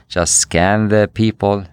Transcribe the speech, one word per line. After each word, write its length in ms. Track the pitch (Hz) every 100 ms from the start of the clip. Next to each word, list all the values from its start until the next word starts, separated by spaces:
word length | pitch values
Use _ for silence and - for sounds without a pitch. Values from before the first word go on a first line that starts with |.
| -
Just 280 | 87 82 - -
scan 440 | 82 92 107 107
the 180 | 107 104
people, 500 | - 110 - 101 101 92